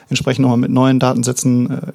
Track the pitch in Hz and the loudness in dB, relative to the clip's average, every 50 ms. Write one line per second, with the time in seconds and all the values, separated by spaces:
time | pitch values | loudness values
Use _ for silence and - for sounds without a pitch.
0 | - - 139 - - 131 123 120 135 127 120 120 127 - 127 127 131 131 131 127 | -10 -6 -6 -4 -2 -2 0 2 2 2 2 2 0 0 2 2 2 2 2 2
1 | 131 127 127 117 117 123 123 - - 127 123 123 120 - 135 139 - - | 2 0 0 0 -2 -2 -2 -2 0 0 0 0 0 -2 -4 -6 -8 -10